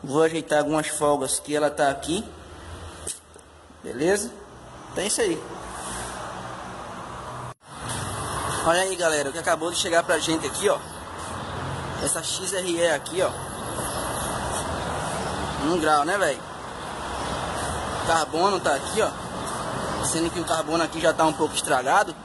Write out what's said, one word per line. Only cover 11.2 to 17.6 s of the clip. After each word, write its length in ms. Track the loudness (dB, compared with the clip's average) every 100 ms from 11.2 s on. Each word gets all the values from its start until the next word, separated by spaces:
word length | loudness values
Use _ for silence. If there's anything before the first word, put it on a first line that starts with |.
| -8 -8 -8 -6 -6 -6 -6 -2
Essa 180 | -2 0
X 300 | -2 -4 -2
R 180 | 0 0
E 160 | 4 4
aqui, 320 | 4 0 0
ó. 100 | 0 0 -8 -6 -6 -4 -4 -4 -4 -4 -4 -4 -2 -2 -4 -4 -4 -4 -4 -4 -4 -4 -4 -2 2
Um 140 | 4
grau, 240 | 6 6
né, 140 | 4 4
velho? 220 | 2 0 -6 -12 -10 -10 -8 -8 -6 -6 -4 -4 -4 -4